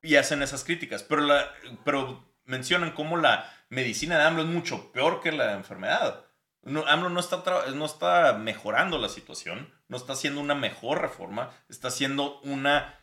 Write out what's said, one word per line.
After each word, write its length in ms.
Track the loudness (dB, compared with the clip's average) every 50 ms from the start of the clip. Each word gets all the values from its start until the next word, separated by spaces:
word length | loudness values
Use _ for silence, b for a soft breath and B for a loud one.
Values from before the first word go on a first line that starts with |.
| 2
y 140 | 6 6
hacen 260 | 6 6 6 0 0 -2
esas 220 | -2 -4 -8 -4
críticas, 380 | -4 -4 -4 -4 -8 -8 -10 -4
pero, 200 | -2 0 2 4
la, 280 | 6 6 4 4 0 -8 -16 -18 -18 -18 -6 -4
pero 380 | -2 -2 0 -2 -4 -8 -14 -18 _ _ _ _
mencionan 460 | -8 -8 -6 -2 0 0 2 0 -2 -4
cómo 240 | -6 -6 -2 -2
la 340 | 4 4 4 4 4 B B B B B B
medicina 480 | -4 -4 -2 -2 -2 -4 -2 2 4 6
de 60 | 6
amlo 180 | 6 4 2 0
es 60 | 0
mucho 440 | 0 -2 -2 -4 -8 -8 -10 -8 _
peor 300 | 2 2 2 2 2 -2
que 100 | -2 0
la 220 | 0 0 0 0
enfermedad. 720 | -4 -8 -12 -12 -8 -2 0 0 2 2 0 -2 -6 -16 _ _ _ _ _ _ _ _
No, 240 | -6 -4 -2 2
amlo 220 | 2 2 2 2 0
no 120 | -2 -2
está 220 | -2 -2 -4 -4 -2
tra-, 300 | 0 0 0 0 -2 -4
no 140 | -4 -6
está 480 | -6 -6 -2 0 4 4 6 6 6 4
mejorando 640 | 2 -2 -6 -6 -4 -4 -2 2 2 2 2 0 -2
la 100 | -2 -4
situación, 640 | -6 -10 -16 -16 -16 -12 -10 -10 -10 -10 -12 -16 _ _ _ _
no 80 | -12
está 160 | -12 -8 -8 -8
haciendo 300 | -4 -4 -4 -4 -4 -2
una 120 | -2 -2
mejor 460 | -2 -2 -6 -6 -6 -6 -4 -2 -2
reforma, 500 | -2 -4 -6 -10 -14 -10 -8 -8 -8 -8 B B B B
está 180 | -20 -8 -8 -6
haciendo 500 | -4 -2 -2 -2 0 -2 -4 -4 -6 -10 -10
una 580 | -8 -6 0 2 4 4 4 2 -2 -16 -20